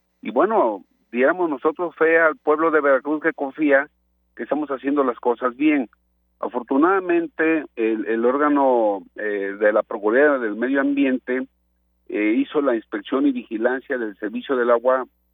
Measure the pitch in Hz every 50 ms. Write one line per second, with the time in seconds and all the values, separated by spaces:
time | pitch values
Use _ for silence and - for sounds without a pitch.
0 | _ _ _ _ - 107 104 127 339 220 226 202 143 117 104 92 - _ _ _
1 | _ _ - 120 127 147 165 180 180 160 143 120 - 156 151 - 180 165 - -
2 | 160 160 165 165 165 156 147 - _ 151 151 151 165 165 151 151 139 143 135 127
3 | - 147 156 151 151 165 - - 143 135 - - 156 143 135 135 147 - _ _
4 | _ _ _ _ _ _ _ - 120 - 139 147 151 - 139 123 127 143 143 143
5 | 135 127 117 - - 123 120 - 127 123 120 127 147 156 151 143 120 - _ _
6 | _ _ _ _ _ _ _ _ - - - 123 240 - - 135 156 - 392 392
7 | - 180 170 170 170 302 - - 160 160 160 156 139 - _ - 113 110 113 107
8 | 95 - 113 113 117 123 131 143 151 147 147 143 139 131 127 120 110 104 101 95
9 | 85 - _ - 104 107 104 101 98 98 101 101 107 104 107 107 - - 117 107
10 | - 107 113 131 147 151 143 131 120 107 104 110 123 127 139 139 139 143 139 139
11 | 139 131 127 120 - - 127 131 131 - _ _ _ _ _ _ _ _ _ _
12 | _ - 92 101 104 107 113 131 139 - - 151 143 135 117 110 - _ - 104
13 | - - - 135 143 143 127 123 - - - 107 113 120 127 131 - - 135 123
14 | 113 107 98 - 107 101 110 123 123 - 135 123 120 120 120 117 117 127 131 131
15 | 123 - _ _ _ _